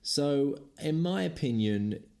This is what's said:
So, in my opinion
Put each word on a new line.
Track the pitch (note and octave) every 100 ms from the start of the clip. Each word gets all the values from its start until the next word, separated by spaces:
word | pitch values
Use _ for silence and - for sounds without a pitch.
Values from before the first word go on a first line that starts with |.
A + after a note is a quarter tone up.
So, | - - C#3+ C#3+ C#3 - - -
in | D3+ D#3+
my | E3+ F#3+
opinion | F3+ E3 C3 A2+ G#2+ G#2 G#2 G#2 - _